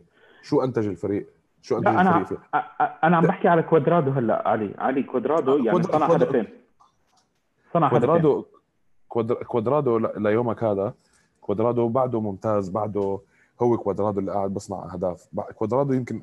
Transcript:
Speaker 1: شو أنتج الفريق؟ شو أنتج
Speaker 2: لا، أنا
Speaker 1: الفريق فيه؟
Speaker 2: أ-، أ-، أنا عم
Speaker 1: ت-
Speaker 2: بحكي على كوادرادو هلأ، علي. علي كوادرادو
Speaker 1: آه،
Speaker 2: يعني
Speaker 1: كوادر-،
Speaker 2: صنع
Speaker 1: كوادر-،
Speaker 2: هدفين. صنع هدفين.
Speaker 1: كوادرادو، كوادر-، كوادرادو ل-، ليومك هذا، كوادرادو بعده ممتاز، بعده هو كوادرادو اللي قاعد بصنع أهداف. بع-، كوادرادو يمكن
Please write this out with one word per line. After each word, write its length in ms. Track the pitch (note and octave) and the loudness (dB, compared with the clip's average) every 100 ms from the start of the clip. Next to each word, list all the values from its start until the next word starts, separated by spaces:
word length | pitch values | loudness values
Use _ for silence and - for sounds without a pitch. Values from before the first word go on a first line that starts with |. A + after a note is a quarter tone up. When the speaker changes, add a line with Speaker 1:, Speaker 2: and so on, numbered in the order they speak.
| _ _ _ - | _ _ _ -20
Speaker 1:
شو 220 | - D3 | -4 -2
أنتج 240 | B2+ A#2+ G#2 | 0 -2 -4
الفريق؟ 400 | F2+ G2 G#2 - _ _ _ | -2 -2 -2 -4 _ _ _
شو 160 | - A#2 | -4 0
أنتج 100 | - | 2
Speaker 2:
لا، 140 | - | 4
أنا 160 | F#3 F3 | 4 2
Speaker 1:
الفريق 220 | F#3 - | 0 -8
فيه؟ 200 | - D3 | -6 -6
Speaker 2:
أ-، 240 | - - | -4 -4
أ-، 160 | D3+ - | -4 0
أنا 140 | D#3+ E3+ | 2 4
عم 60 | |
Speaker 1:
ت- 40 | E3+ | 2
Speaker 2:
بحكي 200 | F#3 F#3+ | 2 2
على 160 | E3+ | 2
كوادرادو 480 | D#3+ D#3+ C#3+ F3 C3+ | 4 2 4 2 2
هلأ، 360 | C#3 A2 - - | 0 0 0 0
علي. 260 | A2 G#2 - | -2 -4 -4
علي 260 | A#2+ C3+ | -2 -2
كوادرادو 480 | - B2+ A#2 D#3+ C3 | -2 -4 -2 0 2
Speaker 1:
آه، 40 | C#3+ | 2
Speaker 2:
يعني 160 | A2+ | 2
Speaker 1:
كوادر-، 200 | A2 E3 | 0 2
Speaker 2:
صنع 160 | D#3 D3+ | 2 2
Speaker 1:
كوادر-، 160 | E3 | 2
Speaker 2:
هدفين. 220 | B2 C3 G#2 - _ _ _ _ _ _ _ _ _ _ _ | 2 0 -2 -8 _ _ _ _ _ _ _ _ _ _ _
صنع 140 | E3+ C#3+ | 0 2
هدفين. 120 | B2 | 2
Speaker 1:
كوادرادو، 460 | B2 E3 D#3 A2+ - _ _ _ _ _ - | 4 4 4 2 -2 _ _ _ _ _ -8
كوادر-، 360 | A#2+ A2+ A#2+ | -4 -2 -4
كوادرادو 540 | - A#2+ A2+ D3 C#3 A2+ | -2 -2 0 0 2 2
ل-، 140 | A2+ - | 0 -2
ليومك 460 | G#2+ A2 A#2+ G#2+ | 0 2 0 -2
هذا، 300 | A2+ G2 G2+ - _ _ _ _ | -2 0 -4 -6 _ _ _ _
كوادرادو 460 | - G2+ A#2 A#2+ A#2 | -4 0 0 2 0
بعده 340 | B2 B2+ A#2 | 0 0 -2
ممتاز، 480 | G#2+ F#2+ A2 G#2 F#2+ | -4 -4 -2 -2 -2
بعده 500 | G#2 G#2+ G2+ G2 G2 - _ _ - | -4 -4 -4 -4 -4 -10 _ _ -2
هو 160 | A#2+ A2+ | 0 0
كوادرادو 420 | G2+ F#2 G#2 G2+ | -2 -2 -2 -2
اللي 120 | F#2+ | -4
قاعد 220 | G2 G2 | -4 -4
بصنع 400 | G2 - F#2 F2+ | -6 -8 -12 -10
أهداف. 340 | F2+ F#2 E2+ _ G2+ | -6 -6 -6 _ -10
بع-، 160 | - | -10
كوادرادو 420 | - A2 B2 C#3+ | -6 -2 -2 0
يمكن 280 | C3 A#2+ A2 | -2 -4 -10